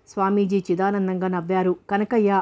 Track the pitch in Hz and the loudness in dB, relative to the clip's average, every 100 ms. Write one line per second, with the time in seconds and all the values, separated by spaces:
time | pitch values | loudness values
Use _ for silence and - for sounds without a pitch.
0 | _ - 190 202 196 196 185 175 190 202 | _ -4 0 2 2 0 0 0 0 0
1 | 190 185 185 180 165 190 185 180 - 202 | -2 -2 -2 -4 -2 0 0 -2 -2 -2
2 | 214 233 202 196 | 0 2 2 2